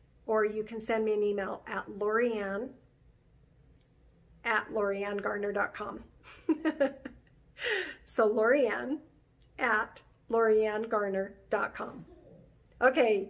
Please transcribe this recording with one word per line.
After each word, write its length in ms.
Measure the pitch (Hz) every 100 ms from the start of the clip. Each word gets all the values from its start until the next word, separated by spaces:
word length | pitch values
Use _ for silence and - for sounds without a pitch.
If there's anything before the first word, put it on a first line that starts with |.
| _ _ -
or 180 | 220
you 200 | 214 214
can 180 | 214 226
send 240 | 220 226 214
me 80 |
an 80 | 214
email 400 | 208 202 190 - -
at 200 | 202 -
Lorianne 840 | 208 208 220 240 214 202 196 262 - _ _ - _ _ _ _ _ - - _ _ - _ - -
at 280 | 233 214 -
Loriannegarner 840 | 220 202 196 202 202 202 202 202
dot 220 | 202 208 -
com. 280 | 208 226 - - - - -
<laughs> 80 | 302 320 311 277 277 - - - _ _ - 480 403 359 - -
So 200 | - 220
Lorianne 680 | 220 220 285 240 220 247 294 - _ _ _ _ -
at 420 | 247 214 220 - - _ -
Loriannegarner 1040 | 226 226 214 214 214 226 226 202 190 196 - -
dot 240 | 208 214 -
com. 300 | 214 - - - - - - _ _ -
Okay, 480 | 247 254 240 202 190